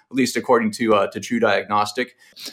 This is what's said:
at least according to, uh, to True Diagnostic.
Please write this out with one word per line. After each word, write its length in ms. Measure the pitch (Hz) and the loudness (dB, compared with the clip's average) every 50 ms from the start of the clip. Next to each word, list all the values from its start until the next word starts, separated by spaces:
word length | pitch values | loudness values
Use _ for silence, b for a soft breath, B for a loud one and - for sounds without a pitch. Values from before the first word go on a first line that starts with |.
| B B | B B
at 60 | 120 | -2
least 200 | 135 123 117 - | 0 0 0 0
according 340 | 120 110 - 127 117 113 107 107 | -2 0 2 4 4 2 0 -2
to, 220 | - 120 110 107 | 0 2 2 4
uh, 120 | 101 98 - | 4 2 0
to 100 | - 107 | -4 -8
True 200 | 101 - 120 117 | -8 -4 -2 0
Diagnostic. 760 | 113 107 98 - 98 95 104 104 104 - - 127 123 - - B B B B B B B | 2 2 2 0 0 0 0 0 0 -2 -2 -6 -6 -6 -8 B B B B B B B